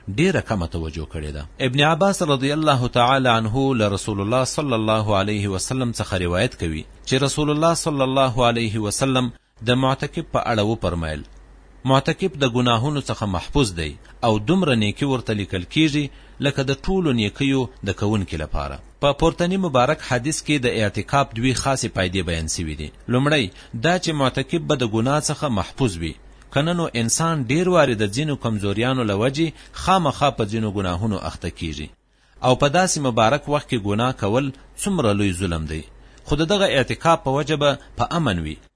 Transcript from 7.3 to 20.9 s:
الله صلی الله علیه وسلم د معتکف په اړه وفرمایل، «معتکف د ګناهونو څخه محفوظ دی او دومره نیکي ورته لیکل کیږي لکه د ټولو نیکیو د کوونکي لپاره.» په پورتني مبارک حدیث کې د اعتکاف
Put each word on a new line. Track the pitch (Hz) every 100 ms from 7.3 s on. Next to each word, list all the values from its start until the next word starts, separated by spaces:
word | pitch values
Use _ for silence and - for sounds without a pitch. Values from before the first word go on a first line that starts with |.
| 151 147 147
الله | 165 165 165
صلی | 143 131
الله | 135 131 117 120
علیه | 117 113 110 104
وسلم | - 139 127 123 - _ - 113
د | 127 135
معتکف | 135 151 170 -
په | -
اړه | - 110 104
وفرمایل، | 113 90 85 80 76 69 - - - - - 127
«معتکف | 135 165 156 190 139
د | 131
ګناهونو | 120 123 113 139 143
څخه | - 110 104
محفوظ | 90 - 147 113 85
دی | 78 - - - 120
او | 107
دومره | 107 190 165 113
نیکي | 104 98 143
ورته | 127 -
لیکل | 107 95 95
کیږي | 87 156 156 147 143 - - - 139
لکه | 139
د | 131 135 -
ټولو | 190 160 120
نیکیو | 104 - 139 135 120 - 101
د | -
کوونکي | 104 107 87 80
لپاره.» | 76 78 71 69 - -
په | 143 139
پورتني | 165 160 175 190
مبارک | 175 127 127 156 -
حدیث | 123 143 -
کې | - 147 120
د | 95
اعتکاف | 104